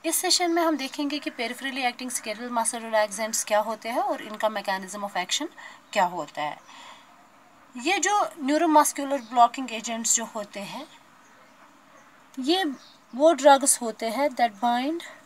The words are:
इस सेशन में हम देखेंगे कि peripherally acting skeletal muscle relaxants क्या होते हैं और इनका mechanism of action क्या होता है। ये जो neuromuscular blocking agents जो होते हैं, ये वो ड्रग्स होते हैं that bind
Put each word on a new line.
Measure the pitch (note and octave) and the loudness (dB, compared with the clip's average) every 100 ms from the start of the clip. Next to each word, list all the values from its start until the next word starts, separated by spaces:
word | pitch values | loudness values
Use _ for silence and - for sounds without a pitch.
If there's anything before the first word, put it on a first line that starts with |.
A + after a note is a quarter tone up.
इस | D#4+ D#4+ | -2 -2
सेशन | F#4 - F4 | 2 2 2
में | E4+ | 2
हम | E4 D4+ | 2 0
देखेंगे | C4+ - C#4+ D4 | -4 -4 -4 -4
कि | D4+ | -6
peripherally | - A3+ B3 C4+ C4 B3 | -6 -6 -6 -6 -2 -4
acting | A#3+ B3+ - | -4 -8 -6
skeletal | A3+ G#3 B3 A#3+ | -6 -8 -4 -2
muscle | A3+ A#3+ | -2 -4
relaxants | A3+ A3 G#3+ G3 A3 A3 | 0 2 2 -2 -4 -4
क्या | - G#3 | 2 2
होते | G#3+ A3 A3+ | 2 -4 -4
हैं | A3+ | -2
और | G4+ D4 | -2 -4
इनका | A3 G#3+ G#3+ | -6 -2 -2
mechanism | G#3+ G3 F#3+ F#3+ G#3 | -2 -2 -4 -4 -8
of | G3+ F#3 | -6 -6
action | F3+ - D#4 - - - - | -4 -4 -4 -10 -20 -20 -4
क्या | G#3+ | 2
होता | F3+ F3 D3 - | 2 0 -8 -6
है। | D3+ - - - - - - - - - - - - B3 | -6 -8 -18 -20 -20 -20 -20 -20 -20 -20 -20 -20 -18 -6
ये | B3+ G4 | -2 0
जो | F#4+ G#4 F4 - | 2 2 0 -2
neuromuscular | C4+ D4+ E4 D4+ D4 - C#4 C#4 A3 | 0 2 6 6 6 0 -4 -4 0
blocking | B3 A#3 C4+ B3+ A3+ | 6 6 4 -8 -8
agents | A3+ A3+ A3+ | -6 -4 0
जो | - | 0
होते | A3 A3 G#3 G3+ | -2 -8 -10 -10
हैं, | E3+ G#3 D#4 - - - - - - - - - - - - - - - | -10 -12 -14 -20 -20 -20 -20 -20 -20 -20 -20 -20 -20 -20 -20 -20 -16 -6
ये | C4 F4+ F4 B3 - - _ | 0 2 0 -4 -16 -20 _
वो | A#3+ D#4 | 4 4
ड्रग्स | D4 C#4 C#4 C#4 - | 8 8 8 6 0
होते | A3+ G#3+ A3+ | -2 -4 -4
हैं | A3 D4 | 0 -2
that | B3+ A#3+ G3+ | 2 0 2
bind | A#3+ A#3+ C4+ E4+ - - | 0 0 -2 -4 -8 -18